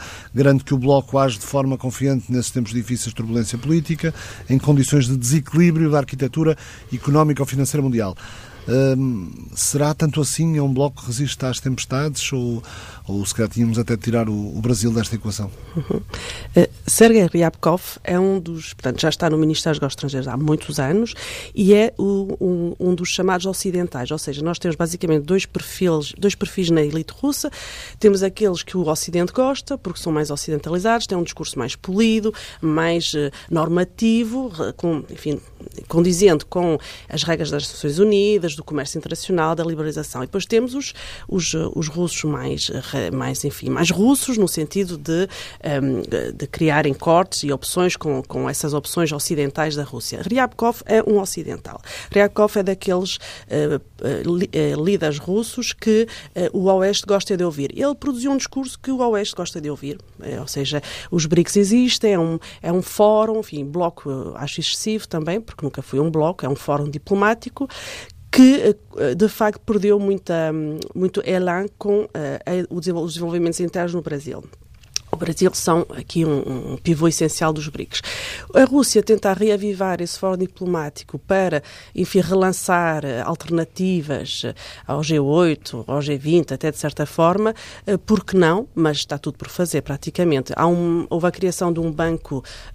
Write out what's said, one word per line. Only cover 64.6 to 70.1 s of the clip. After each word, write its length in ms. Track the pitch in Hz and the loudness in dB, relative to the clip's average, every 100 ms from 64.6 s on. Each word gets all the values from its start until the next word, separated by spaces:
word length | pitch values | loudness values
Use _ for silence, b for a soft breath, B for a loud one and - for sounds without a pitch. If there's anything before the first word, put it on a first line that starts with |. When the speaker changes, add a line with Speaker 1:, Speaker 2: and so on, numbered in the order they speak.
| - - 214 214 - | -4 -2 -2 -2 -2
Speaker 2:
também, 340 | 165 156 202 | -4 -2 -4
porque 240 | 220 - | -6 -8
nunca 160 | 143 - | -6 -6
foi 180 | - 135 | -4 0
um 100 | 160 | 2
bloco, 340 | 156 156 185 | 2 0 0
é 40 | 127 | -4
um 80 | 104 | -4
fórum 340 | - 143 147 | -2 -2 -2
diplomático, 800 | 147 - 196 208 233 - - 269 B B B B - - | -6 -2 2 2 0 -6 -8 -8 B B B B -18 2
que, 460 | - 254 277 208 202 - - | 10 10 10 4 2 -4 -2
eh, 160 | 131 | 0
de 120 | 175 214 | 2 2
facto 340 | - 214 - | 2 0 0
perdeu 380 | - 208 208 208 | -2 2 4 4
muita, 540 | 196 | 2